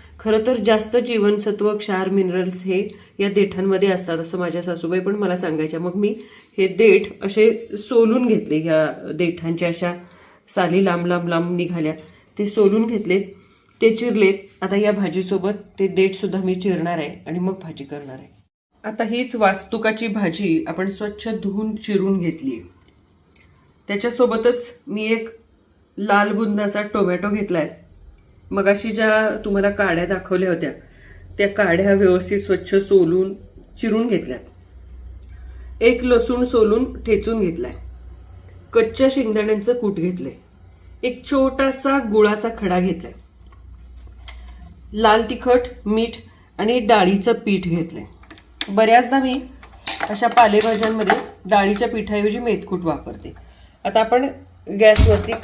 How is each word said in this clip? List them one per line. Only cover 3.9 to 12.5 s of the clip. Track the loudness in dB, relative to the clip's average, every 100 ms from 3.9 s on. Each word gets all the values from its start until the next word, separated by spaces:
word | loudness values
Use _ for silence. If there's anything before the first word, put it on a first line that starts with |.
असतात | 0 -2 -6
असं | -4 -6
माझ्या | -4 -4
सासूबाई | -6 -6 -4 -2
पण | -2 -2
मला | -2 -2
सांगायच्या. | -2 -2 -4 -4
मग | -4
मी | -2 -2 -2 -10 -20 _ -2
हे | 0
देठ | 4 6 6 4 -6
असे | -4 4 4 2 -4 -12
सोलून | -2 2 4 2 2
घेतले, | 0 0 -2
ह्या | 0 2 2 -2 -10
देठांच्या | -4 -4 -4 -6 -2 -2
अशा | -2 -4 -6 -12 -20 -20 _ -8
साली | -2 0 2
लांब | 2 0 0
लांब | -2 0
लांब | -2 -2 -2
निघाल्या, | -4 -4 -4 -6 -12 -20 _ -6
ते |
सोलून | -2